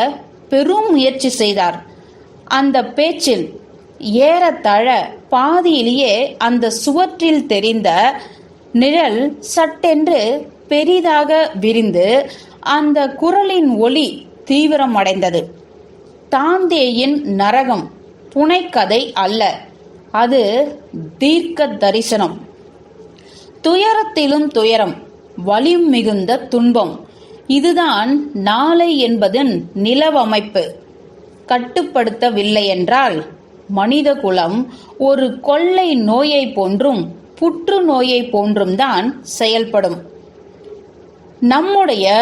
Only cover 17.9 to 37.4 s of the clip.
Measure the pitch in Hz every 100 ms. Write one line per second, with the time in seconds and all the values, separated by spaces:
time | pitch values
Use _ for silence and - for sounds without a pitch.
17.9 | - - - - 277 311 359 349 240 190
18.9 | 226 - - 190 220 196 - - - -
19.9 | - - 214 240 262 202 240 294 - -
20.9 | 165 160 - 277 339 - - 277 202 202
21.9 | 220 - 214 330 - - - - - -
22.9 | - - - - - - - 320 370 427
23.9 | 440 427 320 285 294 302 226 220 226 180
24.9 | - - - - - 180 208 311 349 320
25.9 | 240 220 202 185 262 - 240 240 233 170
26.9 | - - - - - - 269 339 339 330
27.9 | 208 233 294 294 202 202 226 311 339 339
28.9 | 285 240 226 196 240 269 170 170 196 214
29.9 | 269 311 294 220 214 208 190 151 - -
30.9 | - - - - - - 247 247 359 294
31.9 | 262 226 220 240 202 202 214 196 180 180
32.9 | 254 254 156 156 - - - - 196 214
33.9 | 294 285 285 196 180 170 226 254 - -
34.9 | - 269 269 254 - 285 294 349 370 349
35.9 | 262 214 240 302 285 247 208 190 202 277
36.9 | 214 170 - - -